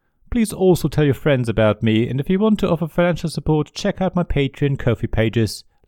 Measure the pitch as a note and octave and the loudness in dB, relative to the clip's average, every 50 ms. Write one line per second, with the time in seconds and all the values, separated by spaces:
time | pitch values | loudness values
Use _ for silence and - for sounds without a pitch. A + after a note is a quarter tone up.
0 | _ _ _ _ _ - - B3 A3 G#3 - - F#3+ F#3 F3+ - - D3+ - - | _ _ _ _ _ -6 -2 -2 -2 -2 -2 0 4 4 4 4 2 -2 0 2
1 | D3+ C#3+ B2 - - D#3 C#3 B2+ B2 A2+ G#2 G#2+ A2 G#2+ G#2 - A#2 A2 A2 A2 | 2 2 2 0 2 0 0 2 0 -2 0 2 2 2 2 2 2 2 2 2
2 | A#2 - A#2+ C3+ C#3 - F#3 F#3 G#3+ A3 G#3+ - - - F3 D#3 F3 D3+ - - | 0 0 -2 -6 -2 -2 0 0 2 2 2 2 2 0 0 -2 -2 -4 -2 0
3 | F3 F3 E3 D#3+ - D#3+ - - - - D#3 D3+ D3 - _ - - G3+ G3 - | 0 0 0 -2 -6 -6 -8 -6 -2 0 0 0 0 -4 _ -6 -4 -4 -2 -2
4 | F#3+ F3+ - F3+ E3 - - D3 C#3 C3+ - - D3 C#3+ C#3 - - - A2+ - | -4 -2 -2 -2 -4 -2 0 -2 -2 -2 -2 -2 -2 -2 -2 0 0 0 0 0
5 | - G#2+ - - A2 A2+ G#2 A#2 A2+ G#2 - - - _ _ _ _ | -2 -4 -2 0 0 0 0 0 0 0 -2 -8 -16 _ _ _ _